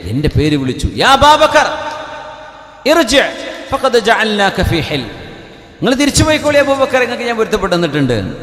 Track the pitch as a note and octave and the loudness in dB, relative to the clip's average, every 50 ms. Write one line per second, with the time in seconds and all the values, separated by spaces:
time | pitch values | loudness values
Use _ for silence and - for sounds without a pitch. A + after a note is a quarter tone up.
0 | - F2 G#2+ C3+ D3+ C#3+ - - C#3+ D#3 D3+ C#3+ C3+ B2+ B2 - - - - G#2+ | -8 -4 -4 -2 -2 0 0 2 0 2 0 0 -2 -2 -4 -4 -4 -4 -2 0
1 | D#3+ A#3+ C4+ C4 C#4 D4 D4+ D4+ D#4 D4 D4 D4+ C4+ - - - - - - - | 2 4 4 6 6 6 6 6 4 4 4 2 2 2 -2 -6 -8 -10 -10 -10
2 | - - - - - - - - - - - - - - - - - B3 D#4 E4+ | -12 -14 -14 -14 -16 -16 -16 -18 -18 -20 -20 -20 -20 -20 -20 -6 0 2 4 4
3 | D#4+ A3 B3+ C#4 G#3 D3+ - - - - - - - - - C4+ - A#3+ A3+ A#3+ | 4 4 4 2 2 2 -4 -8 -10 -12 -12 -12 -10 -6 -6 -2 0 2 2 2
4 | G3+ G#3+ A3+ F#3+ G#3+ A3 G#3+ G#3 G3+ G3 F#3 - F3+ - - E3 C#3 - D#3 C#3 | 2 2 2 2 2 -2 0 0 0 0 0 0 -2 0 0 -2 -2 -2 -4 -6
5 | A#2+ G#2 - - - - - - - - - - - - - - - G#3 C4+ B3 | -6 -8 -12 -14 -16 -16 -16 -18 -20 -20 -20 -20 -20 -20 -12 -4 0 0 2 2
6 | C#4+ C#4 C4+ - D#4 D#4 D#4 D4 - D4 D4 C#4+ C#4+ C#4+ C4+ C4+ C4+ - - B3+ | 0 0 2 2 2 2 2 2 2 2 2 4 4 2 2 0 0 0 2 0
7 | B3+ A#3 A#3+ A3+ A#3+ A#3 A#3 A3 A3 F#3+ F#3 G#3+ F#3+ F#3+ F3 E3+ E3+ E3 C#3 D3+ | 0 0 -4 -6 -4 -4 -2 -2 -2 -2 -2 -2 -2 0 0 0 0 0 0 0
8 | C#3+ B2 B2 G#2+ F#2+ F2+ - - | 0 0 0 -2 -2 -6 -8 -10